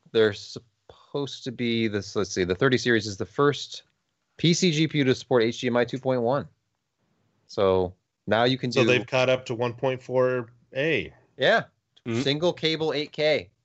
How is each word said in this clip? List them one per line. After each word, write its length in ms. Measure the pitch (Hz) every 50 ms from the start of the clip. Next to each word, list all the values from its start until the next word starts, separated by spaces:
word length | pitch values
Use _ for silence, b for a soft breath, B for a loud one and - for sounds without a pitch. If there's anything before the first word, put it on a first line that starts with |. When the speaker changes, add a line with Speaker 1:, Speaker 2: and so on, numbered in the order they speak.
| _ _
Speaker 1:
They're 220 | - 113 110 107 101
supposed 1080 | - - - - 113 - _ _ _ _ - - _ _ _ - 143 143 131 - - -
to 80 | 127
be 360 | 117 113 123 117 117 113 113
this. 280 | 107 104 101 98 - -
Let's 160 | 110 98 -
see. 120 | - 98 90
The 120 | 85 92
thirty 220 | - 135 135 127
series 280 | - - 127 117 110 104
is 120 | 110 98
the 80 | - 110
first 580 | - - - 143 147 139 - - - - - - _ _ _ _ _ _ _ _ _ _
P 160 | - - 160 175
C 180 | - 185 180
G 160 | 151 151 160
P 120 | 147 - 151
U 40 | 135
to 100 | 131 123
support 300 | - - - 131 123 110
H 180 | 120 117 -
D 60 | 127
M 100 | 123 117
I 80 | 120 120
two 140 | 117 - 127
point 220 | - 131 131 123
one. 260 | 117 117 139 143 90 - _ _ _ _ _ _ _ _ _ _ _ _ _ _ _ _ _ _ _
So 460 | - - - 101 95 95 92 92 90 92 _ _ _ _ _ _
now 200 | - 107 110 120
you 120 | 127 131
can 140 | 127 - 123
Speaker 2:
So 100 | 117 135
Speaker 1:
do 60 | 120
Speaker 2:
they've 180 | 110 123 123 113
caught 240 | - - 131 127 123
up 160 | 131 127 -
to 60 | - 123
one 180 | 110 120 120 113
point 280 | 120 - 131 131 127
four 480 | - - 127 127 127 127 127 123 117 110 - _ _ _ -
A. 380 | 131 143 165 151 110 80 73 - _ _ _ _
Speaker 1:
Yeah. 280 | - 131 170 220 220 - - _ _ _ _ _ _ -
Speaker 3:
Mm-hmm. 140 | 120 113 117
Speaker 1:
Single 320 | 139 135 143 151 170 175 165
cable 400 | - - 160 160 151 160 156 131
eight 180 | 147 151 -
K. 380 | - - 151 156 147 117 90 - _ _